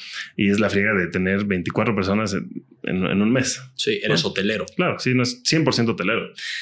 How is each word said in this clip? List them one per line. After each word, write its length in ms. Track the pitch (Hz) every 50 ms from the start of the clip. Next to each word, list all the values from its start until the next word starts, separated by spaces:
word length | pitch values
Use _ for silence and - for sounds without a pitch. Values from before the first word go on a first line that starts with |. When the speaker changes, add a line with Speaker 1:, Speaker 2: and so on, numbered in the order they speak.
| - - - - - - -
Speaker 1:
Y 120 | - 104 98
es 120 | 101 101
la 100 | 107 95
friega 240 | 101 98 101 110 107
de 140 | 95 87 82
tener 360 | - 92 92 95 98 98 104
veinticuatro 480 | 101 95 90 82 - - 120 113 120
personas 420 | 107 98 90 95 101 107 110 95 95
en, 140 | - - - - - - _ - _ -
en, 200 | - 92 92 92
en 160 | - 92 98
un 120 | 104 110
mes, 280 | 127 127 131 - - - - - _
Speaker 2:
Sí, 240 | - - 120 110 -
eres 220 | - - - 170
Speaker 1:
¿no? 60 | - 98
Speaker 2:
hotelero. 360 | - - 101 104 110 - - - -
Speaker 1:
Claro, 240 | - 180 160 - -
sí, 140 | - 127 123
no 100 | 127 120
es 160 | 123 - -
cien 220 | - - 151 160 147
por 100 | 135 104
ciento 200 | 120 117 113 98
hotelero. 280 | - 92 101 113 95 90 - - - - - - -